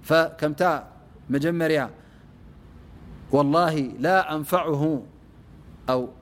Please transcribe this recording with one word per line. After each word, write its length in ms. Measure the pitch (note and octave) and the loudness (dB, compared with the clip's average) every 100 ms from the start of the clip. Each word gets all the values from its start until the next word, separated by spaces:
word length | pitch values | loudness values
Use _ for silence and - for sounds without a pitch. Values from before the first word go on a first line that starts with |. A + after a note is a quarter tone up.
ፈከምታ 580 | - D#3+ D#3+ - D3+ D3 F3+ D3 - - - - - | 2 2 2 -2 -4 0 0 0 -6 -20 -20 -20 -4
መጀመርያ 520 | C#3 D#3 E3+ D#3+ D#3 A#2+ - - - - - - - - - - - - - - | -2 0 0 0 0 0 -8 -20 -20 -20 -20 -20 -20 -20 -20 -20 -20 -20 -20 0
ወላሂ 480 | C3+ C#3+ D#3+ F3 D#3 C3 A2+ | 2 4 4 2 0 -4 -2
ላ 120 | D3 F#3+ D3+ | 2 2 2
አንፈዑሁ 540 | D#3 D3 - E3 C#3+ D#3 C#3+ G#2 - - - - - - - - | -4 -2 -2 0 0 0 -2 -6 -20 -20 -20 -20 -20 -20 -12 -2
ኣው 140 | B2+ B2 - | -2 -2 -10